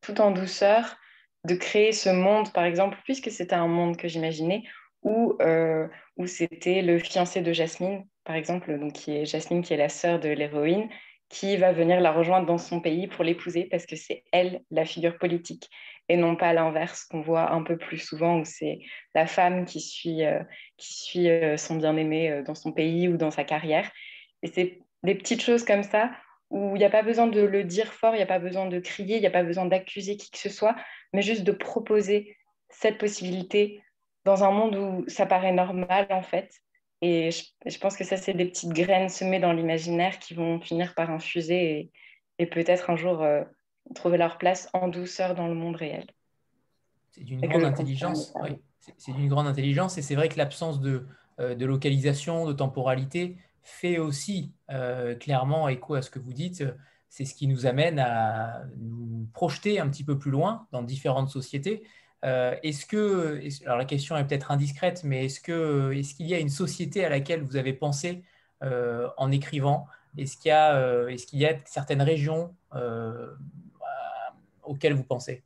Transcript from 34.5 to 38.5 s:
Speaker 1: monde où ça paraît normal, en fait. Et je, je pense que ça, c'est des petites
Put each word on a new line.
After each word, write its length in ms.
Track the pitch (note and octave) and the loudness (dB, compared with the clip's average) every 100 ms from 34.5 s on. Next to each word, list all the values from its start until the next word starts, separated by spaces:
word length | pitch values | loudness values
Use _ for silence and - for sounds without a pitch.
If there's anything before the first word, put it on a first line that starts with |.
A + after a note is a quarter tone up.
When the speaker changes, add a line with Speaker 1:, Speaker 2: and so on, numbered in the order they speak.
Speaker 1:
monde 240 | G3+ A3 G3 | 6 2 2
où 280 | G3 F#3 - | -2 -4 -6
ça 180 | - G3 | -2 2
paraît 240 | F#3 F#3+ | 4 4
normal, 560 | F3+ F#3 F#3 F3+ F#3+ G3 | 4 2 0 0 2 2
en 120 | F#3+ | -2
fait. 300 | F3 E3+ G3+ _ _ _ _ _ | -2 -6 -6 _ _ _ _ _
Et 320 | F3 E3+ E3 | 2 2 2
je, 100 | E3 - _ - | -2 -8 _ -12
je 120 | E3 | -4
pense 180 | G3 G3 | -4 -4
que 80 | |
ça, 120 | F#3 F#3+ | -4 -4
c'est 160 | F#3 | -2
des 120 | F#3 | 0
petites 280 | F3+ | 0